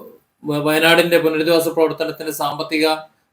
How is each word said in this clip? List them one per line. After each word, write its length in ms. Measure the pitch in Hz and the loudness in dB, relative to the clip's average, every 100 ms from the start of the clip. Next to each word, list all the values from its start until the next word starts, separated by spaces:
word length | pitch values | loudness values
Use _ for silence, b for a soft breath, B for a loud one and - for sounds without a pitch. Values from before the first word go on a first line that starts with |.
| - - _ _ 147 | -18 -20 _ _ -6
വ-, 120 | 147 | -4
വയനാടിന്റെ 600 | 151 156 165 170 170 170 | 0 2 4 4 4 2
പുനരധിവാസ 500 | 160 156 156 165 165 | 2 0 2 2 0
പ്രവർത്തനത്തിന്റെ 640 | 160 160 156 160 - 160 | 0 0 0 -6 -6 -10
സാമ്പത്തിക 560 | 143 143 147 151 156 156 156 - _ _ | -6 -6 -6 -6 -2 0 -2 -8 _ _